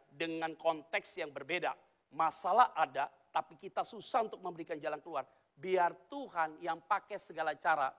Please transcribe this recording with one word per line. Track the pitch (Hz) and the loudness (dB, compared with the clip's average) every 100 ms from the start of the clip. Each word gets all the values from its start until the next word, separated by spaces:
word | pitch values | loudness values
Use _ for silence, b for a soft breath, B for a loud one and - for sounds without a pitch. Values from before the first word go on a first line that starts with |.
| _ | _
dengan | 143 165 165 165 151 | -6 -4 -2 -4 -2
konteks | 165 160 147 202 - - | -2 -2 -2 -4 -4 -6
yang | 151 | -8
berbeda, | 139 135 175 156 131 _ _ _ | -8 -4 -2 -2 -4 _ _ _
masalah | 139 160 - 185 208 247 | 0 0 0 4 8 8
ada, | - 151 135 147 - _ | 6 0 2 -4 -6 _
tapi | - - 156 | -2 -2 -6
kita | 190 202 175 | -8 -6 -6
susah | 226 - 262 220 | -8 -2 0 0
untuk | 214 | -4
memberikan | 180 170 160 160 | -8 -8 -8 -6
jalan | 151 151 | -4 -6
keluar. | 170 151 - _ _ | -6 -6 -6 _ _
Biar | - 185 185 175 165 - | -12 0 4 4 0 -10
Tuhan | 285 247 175 156 156 | -10 -6 -2 -2 -2
yang | 170 165 | -6 -4
pakai | - 202 - 202 | 0 0 0 -10
segala | - 160 160 | -8 -4 -2
cara | 147 175 160 135 | 0 2 4 2